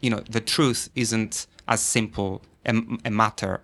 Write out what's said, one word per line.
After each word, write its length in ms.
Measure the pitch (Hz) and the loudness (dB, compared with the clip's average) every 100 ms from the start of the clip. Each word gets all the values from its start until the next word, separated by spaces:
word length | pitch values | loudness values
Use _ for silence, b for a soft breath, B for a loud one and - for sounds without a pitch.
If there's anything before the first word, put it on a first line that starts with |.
you 80 | 127 | -2
know, 100 | 107 - | -2 -2
the 120 | 113 | -2
truth 480 | - - 143 113 - | 0 2 2 2 -4
isn't 540 | - 113 113 110 - - _ - | -2 0 0 0 -4 -10 _ 0
as 140 | 113 | 0
simple 600 | - 120 107 104 98 95 - _ - | 2 0 -2 -2 -4 -6 -12 _ -2
a, 80 | 113 113 117 117 | 0 0 -6 -2
a 40 | |
matter 520 | 107 110 - 98 98 | 2 2 0 -6 -6